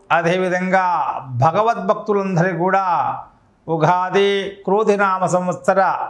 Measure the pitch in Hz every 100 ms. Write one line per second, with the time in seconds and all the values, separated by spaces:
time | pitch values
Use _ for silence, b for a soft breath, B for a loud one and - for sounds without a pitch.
0 | _ 160 170 185 185 180 185 185 185 165
1 | 135 - 135 123 143 175 220 208 190 214
2 | 214 202 190 175 185 165 185 190 190 160
3 | 123 120 - _ _ _ - 160 151 180
4 | 180 190 202 202 190 - - 202 208 202
5 | 202 185 180 180 180 175 - 190 185 135
6 | -